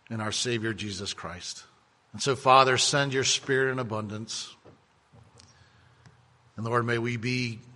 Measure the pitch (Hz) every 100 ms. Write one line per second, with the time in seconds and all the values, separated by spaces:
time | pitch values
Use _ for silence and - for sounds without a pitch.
0 | - 113 107 - 123 120 110 101 104 95
1 | 98 - 82 90 - - - _ _ _
2 | _ 104 139 127 131 131 131 127 - 147
3 | 139 131 123 - - 131 135 131 117 107
4 | 107 107 113 - - - - - _ _
5 | _ - - - - - - _ - _
6 | - - _ _ _ - 113 120 117 117
7 | 117 120 120 127 123 110 -